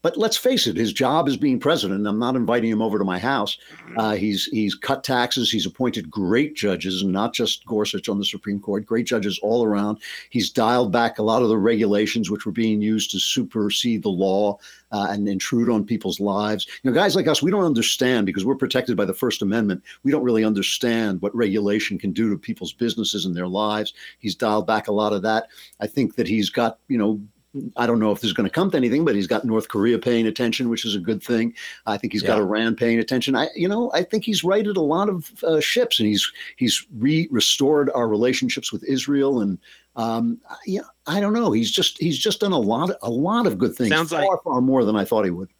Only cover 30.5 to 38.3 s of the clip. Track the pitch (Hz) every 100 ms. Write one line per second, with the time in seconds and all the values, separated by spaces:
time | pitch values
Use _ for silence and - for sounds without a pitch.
30.5 | - 120 113 117 101 87 107 - 117 117
31.5 | - - - - 104 110 107 98 107 98
32.5 | 107 113 110 117 117 107 127 123 131 156
33.5 | - 170 208 240 160 180 214 220 190 175
34.5 | 202 208 190 147 170 208 185 - - 160
35.5 | 156 - 240 240 - 107 101 - - -
36.5 | - 123 - - 117 127 160 165 117 -
37.5 | - 139 151 139 127 113 104 123